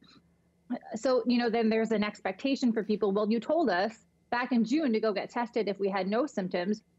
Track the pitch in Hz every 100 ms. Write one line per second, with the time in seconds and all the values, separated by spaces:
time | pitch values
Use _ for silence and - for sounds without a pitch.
0 | - - _ _ _ _ - 247 - 220
1 | 269 254 - 240 240 233 220 220 220 220
2 | 208 - 190 190 277 269 247 220 196 208
3 | 208 196 208 226 - 311 277 175 214 -
4 | _ _ - 240 247 240 208 302 294 220
5 | 220 196 - 247 240 240 202 190 196 196
6 | 190 220 294 - 185 185 180 214 -